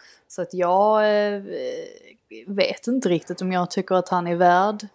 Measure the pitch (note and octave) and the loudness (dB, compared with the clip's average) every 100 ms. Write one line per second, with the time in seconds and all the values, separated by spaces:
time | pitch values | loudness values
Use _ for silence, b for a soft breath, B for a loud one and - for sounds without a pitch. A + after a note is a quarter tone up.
0 | b b _ - E3+ F3+ F3 F#3 G#3+ G#3+ | b b _ -10 -8 -2 2 4 4 4
1 | G#3+ G#3 G#3 G#3 G3 E3 B2+ B2 - - | 2 2 0 -4 -8 -10 -8 -10 -12 -18
2 | - - _ A2 C#3+ G3 F#3 - - C4 | -20 -20 _ -18 -8 -2 -2 -2 -4 -2
3 | F#3 E3+ - F3+ F#3 F#3 F3 - F#3 F#3 | 0 0 -2 -6 -4 -2 -2 -4 0 0
4 | F3+ F3+ F3 E3+ F3+ F3+ G3+ G#3+ G#3 | 2 -2 0 2 4 6 2 -2 -12